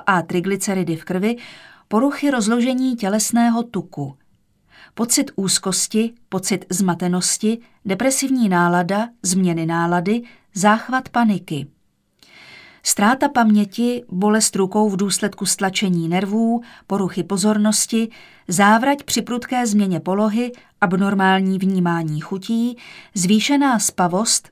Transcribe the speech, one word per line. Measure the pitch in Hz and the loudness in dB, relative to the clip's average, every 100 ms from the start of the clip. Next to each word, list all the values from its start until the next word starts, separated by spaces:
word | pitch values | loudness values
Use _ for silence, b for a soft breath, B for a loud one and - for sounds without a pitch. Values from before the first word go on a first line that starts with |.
| - | 2
a | 185 | 0
triglyceridy | 165 180 190 196 208 190 170 160 | 2 -2 -2 -4 -2 -2 -2 -4
v | - | -4
krvi, | 185 208 240 B B B B B | -2 -2 -2 B B B B B
poruchy | 214 277 - 285 | 0 2 0 0
rozložení | 254 202 240 247 254 262 240 | 0 0 0 0 0 -2 -2
tělesného | 196 214 - 233 233 233 | -2 -2 0 2 2 0
tuku. | 233 185 - - 139 - _ _ _ _ b b b | -2 -6 -8 -8 -10 -10 _ _ _ _ b b b
Pocit | - 233 - 277 - | -6 -2 0 0 -2
úzkosti, | 190 - 190 185 - 214 226 - - | -2 -2 -2 -4 -2 0 -2 -4 -8
pocit | 190 185 190 - | -6 -2 -4 -4
zmatenosti, | 180 190 170 180 180 - - 214 233 B B 202 | -2 0 0 0 0 0 0 -2 -2 B B -6
depresivní | 190 262 262 269 262 214 | -2 0 0 0 2 4
nálada, | 180 175 175 175 202 240 - | 4 4 2 0 -2 -4 -6
změny | 180 185 185 165 160 | -2 2 2 0 -2
nálady, | 165 170 175 175 233 240 B B | 0 0 0 0 -2 -4 B B
záchvat | 190 208 220 - 262 262 | 0 2 2 0 -6 -2
paniky. | 240 233 190 - 147 143 _ _ _ _ _ B B B B B B | 0 2 0 -4 -8 -8 _ _ _ _ _ B B B B B B
Ztráta | - - 202 262 285 | -6 0 2 2 0
paměti, | 277 226 208 202 - 240 240 - | 2 4 4 2 -2 -2 -4 -6
bolest | 180 208 220 214 190 | -2 2 2 0 0
rukou | 190 214 214 | 0 2 0
v | 190 | 0
důsledku | 202 - 202 - 185 | -2 -2 -4 -4 -6
stlačení | - 196 190 202 175 165 | -2 -2 -2 -2 0 0
nervů, | 180 196 214 226 233 B B B | -2 0 0 0 -2 B B B
poruchy | 196 185 196 | -2 -2 -4
pozornosti, | 170 196 214 214 214 208 - 226 220 B B B B | -4 0 0 2 2 0 -2 -2 -4 B B B B
závrať | 180 202 220 277 285 | 2 4 6 4 -2
při | - 233 | -2 -6
prudké | 226 240 - 254 240 | -4 -6 -4 -4 0
změně | 208 196 165 | 0 0 0
polohy, | 175 190 214 220 240 240 B B | -2 0 0 0 -4 -8 B B
abnormální | 196 185 202 196 190 190 190 190 | 0 2 2 2 4 4 2 0
vnímání | 190 190 175 170 160 151 | 0 2 0 0 -2 -6
chutí, | - 190 190 226 240 240 B B B | -6 -10 -4 -2 -2 -4 B B B
zvýšená | 196 180 214 - 285 277 226 | -2 2 2 4 2 2 2
spavost, | - - 180 185 233 - - | -2 0 0 2 0 -2 -4